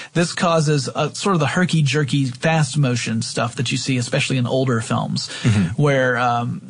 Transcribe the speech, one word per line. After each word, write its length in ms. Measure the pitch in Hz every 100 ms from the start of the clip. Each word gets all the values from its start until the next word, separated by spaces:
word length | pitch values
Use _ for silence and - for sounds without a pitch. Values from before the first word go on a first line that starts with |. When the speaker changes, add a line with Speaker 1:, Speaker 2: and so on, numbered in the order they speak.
| -
Speaker 1:
This 220 | 165 170
causes 540 | - 180 165 151 147 120
a, 200 | - 151
sort 200 | - 202
of 60 | 175
the 60 | 135
herky-jerky 800 | 180 180 160 139 147 147 147 131
fast 500 | 120 165 160 151 151
motion 460 | 131 120 - 113
stuff 340 | 117 - 117 -
that 160 | 120
you 60 | 131
see, 180 | 135 127
especially 400 | 123 143 - 131
in 100 | 120
older 340 | 131 131 117
films, 480 | - 113 101 - - -
Speaker 2:
Mm-hmm. 400 | 123 104 87 117
Speaker 1:
where, 360 | 147 139 127 120
um, 500 | 123 120 120 -